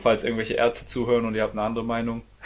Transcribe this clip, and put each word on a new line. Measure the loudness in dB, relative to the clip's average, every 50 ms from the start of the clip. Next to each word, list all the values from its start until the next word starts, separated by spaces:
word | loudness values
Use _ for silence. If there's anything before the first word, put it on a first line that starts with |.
| 4
falls | 4 4 4 2
irgendwelche | -2 -2 -2 -2 -2 0
Ärzte | 2 2 2 2 -2 -12
zuhören | -8 -4 -4 0 2 2 2 2
und | 0 0
ihr | 0 -2
habt | -2 0
eine | -2 -2
andere | -2 -2 -2 -4
Meinung. | -2 -2 -2 -2 -4 -4 -6 -10 -14 -20 _ -12